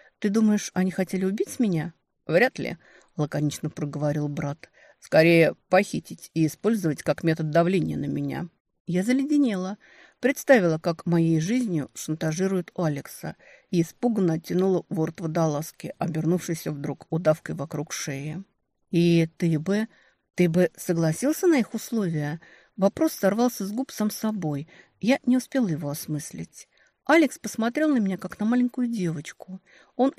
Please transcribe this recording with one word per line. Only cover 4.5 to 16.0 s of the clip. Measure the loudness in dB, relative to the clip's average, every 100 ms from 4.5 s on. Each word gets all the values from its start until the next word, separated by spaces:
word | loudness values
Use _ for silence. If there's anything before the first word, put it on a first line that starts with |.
| -8 -14 _ _ _
Скорее, | 0 4 6 6 4 2 2
похитить | 2 2 -4 -10 -16 -6
и | 0 0
использовать | 0 -2 0 0 -2
как | -2 -2
метод | 0 0 2
давления | 2 4 2 0 -2
на | -4
меня. | -4 -4 -6 -10 _ _ _ -4
Я | -2
заледенела. | 2 0 2 2 2 0 -4 -10 _ -20 -20 _
Представила, | 0 2 6 6 6 2
как | -2 -2 2
моей | 4 4 2
жизнью | 2 -2 0 -2 -4
шантажируют | -8 -8 -4 -4 -2 -2 -2 -4
Алекса, | -4 -2 -2 -8 -14 -14 -14 -20 -20 _
и | 0
испуганно | 0 0 -2 2 2
оттянула | 0 -2 0 2 0 -2
ворот | -2 -4 -4
водолазки, | -4 0 0 -2 -6 -12 -12
обернувшейся | -6